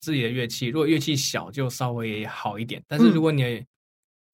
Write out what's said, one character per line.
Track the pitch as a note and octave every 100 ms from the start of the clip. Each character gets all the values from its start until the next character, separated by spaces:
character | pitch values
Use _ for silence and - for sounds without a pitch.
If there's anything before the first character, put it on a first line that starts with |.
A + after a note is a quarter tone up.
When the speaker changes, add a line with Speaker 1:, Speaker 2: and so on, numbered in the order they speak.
Speaker 1:
自 | -
己 | D3
的 | A2+
乐 | B2 A#2+
器， | - B2
如 | D3
果 | D3+
乐 | D#3+
器 | C#3 C#3+
小 | - G#2 F2
就 | A2+ C3
稍 | - B2+
微 | A#2+ A2+ G#2+ G#2+
好 | - A2 G#2
一 |
点， | A#2 - -
但 | D3
是 | A3+
如 | E3+
果 | D#3+
你 | D3+
Speaker 2:
嗯。 | B2 A2+ - _ _ _ _ _ _